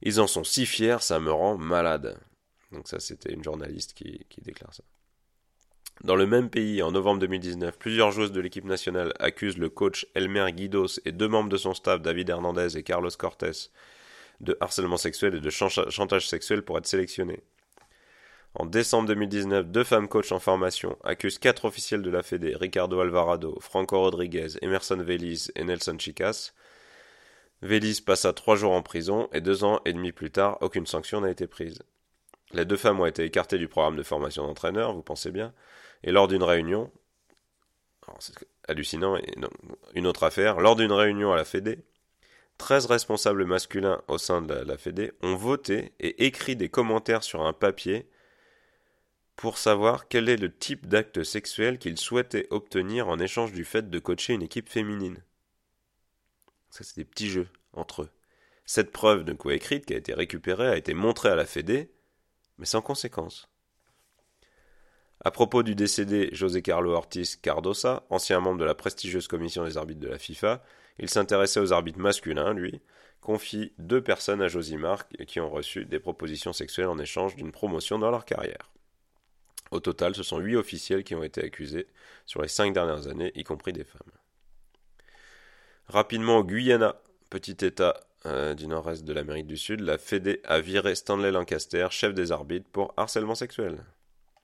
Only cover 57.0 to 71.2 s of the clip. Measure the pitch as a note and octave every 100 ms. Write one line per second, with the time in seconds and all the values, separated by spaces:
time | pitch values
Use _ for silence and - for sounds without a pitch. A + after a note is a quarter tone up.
57 | D2+ - G#2 F#2 F2+ _ _ - E2 -
58 | D#2 _ _ _ _ _ - - G#2 -
59 | A2 G2+ D#2+ D2+ C#2 C#2+ - C#3+ - A1+
60 | - - F2 D#2 F2+ F#2 B2+ F2 D2+ D#2+
61 | A2 A2+ G#2+ E2+ D2 D2 D#2+ C3 D#3+ _
62 | _ _ _ _ _ - - A2 A2 C#3
63 | A#2+ - E2 - - _ _ _ _ _
64 | _ _ _ _ _ _ _ _ - _
65 | _ _ - - A2+ B2 A#2 G2+ G#2 -
66 | G2+ G#2 G2 - F#2+ F2+ F#2 E2+ F2 E2+
67 | - F2+ F2 - - D2 E2+ G#2 B2 C3
68 | - F#2 - F#2 F#2 F#2 D#2+ D#2 G2 -
69 | F#2 F2+ - E2+ E2+ F2+ E2 D#2 D#2 D#2
70 | B1+ - - D#2 G#2 B2 - - _ -
71 | F#2 G#2+